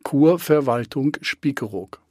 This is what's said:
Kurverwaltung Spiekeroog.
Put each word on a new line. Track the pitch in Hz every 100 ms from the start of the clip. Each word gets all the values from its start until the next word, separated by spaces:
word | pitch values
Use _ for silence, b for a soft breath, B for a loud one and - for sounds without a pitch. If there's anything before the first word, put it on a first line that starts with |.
Kurverwaltung | - 139 156 175 - 151 135 120 113 139 139 -
Spiekeroog. | - - 151 139 110 101 98 - _